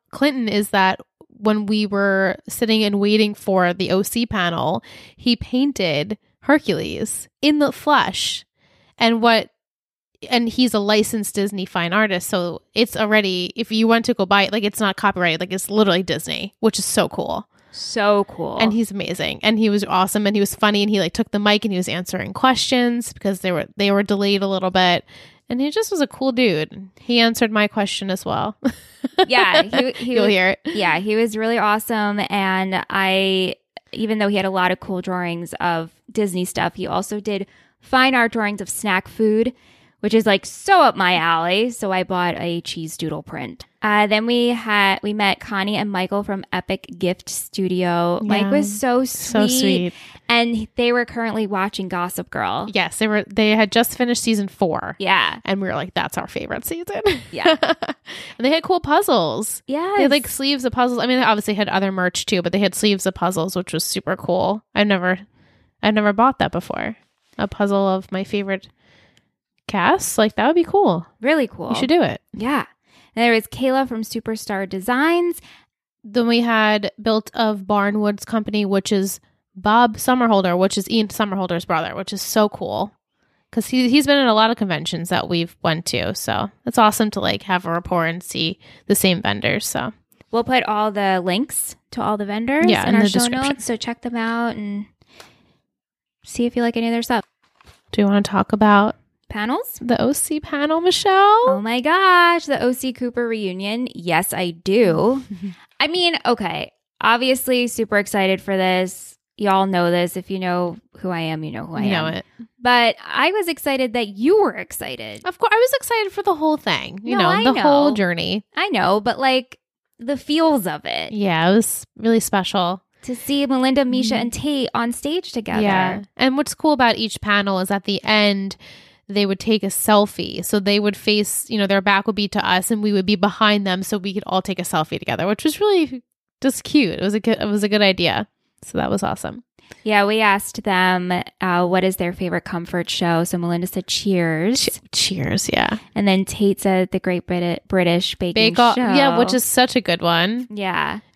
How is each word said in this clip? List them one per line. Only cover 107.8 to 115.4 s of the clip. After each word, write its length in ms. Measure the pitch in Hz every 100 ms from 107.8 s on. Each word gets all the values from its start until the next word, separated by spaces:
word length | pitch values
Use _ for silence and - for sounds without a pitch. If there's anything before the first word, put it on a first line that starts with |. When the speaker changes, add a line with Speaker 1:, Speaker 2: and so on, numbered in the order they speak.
| 220 202
Speaker 2:
excited 420 | 196 208 190 190
for 160 | - 190
this. 640 | 185 185 185 - - - _ -
Y'all 300 | 202 190 196
know 240 | 180 175
this. 260 | 175 175 185
If 140 | -
you 80 | 190
know 380 | 180 180 175 170 _ -
who 120 | 185
I 100 | 170
am, 220 | 160 156
you 60 | 156
know 160 | - -
who 80 |
I 80 | 165
Speaker 1:
You 80 | 202
know 160 | 180 160
Speaker 2:
am. 80 |
Speaker 1:
it. 120 | - - - 226 _
Speaker 2:
But 360 | 247 247 233 -
I 280 | - - 311
was 160 | 415 339
excited 440 | 302 285 269 254
that 140 | 240 208
you 320 | 196 269 427
were 140 | 320
excited. 680 | - - - - 127 214 104
Speaker 1:
Of 140 | 359
course, 120 | -